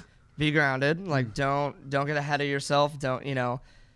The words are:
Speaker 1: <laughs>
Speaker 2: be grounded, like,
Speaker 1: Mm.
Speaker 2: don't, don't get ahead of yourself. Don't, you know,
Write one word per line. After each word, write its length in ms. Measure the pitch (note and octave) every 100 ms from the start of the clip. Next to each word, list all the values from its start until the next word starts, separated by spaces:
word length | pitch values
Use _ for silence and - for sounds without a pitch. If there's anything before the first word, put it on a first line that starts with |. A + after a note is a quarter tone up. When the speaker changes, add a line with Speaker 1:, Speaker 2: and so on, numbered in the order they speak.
| -
Speaker 1:
<laughs> 240 | - _ -
Speaker 2:
be 140 | D3+
grounded, 540 | D3+ C#3+ C3 C#3+ E3 G3
like, 220 | C#3 A#2
Speaker 1:
Mm. 40 |
Speaker 2:
don't, 560 | G#2 C#3 C#3+ C#3+ - C#3
don't 160 | C#3 C#3+
get 100 | D3+
ahead 240 | C#3+ C#3+
of 80 | C#3+
yourself. 500 | C#3 - C#3+ D3 D3
Don't, 260 | C3+ B2+ C#3
you 100 | C3+
know, 240 | B2 B2 - - -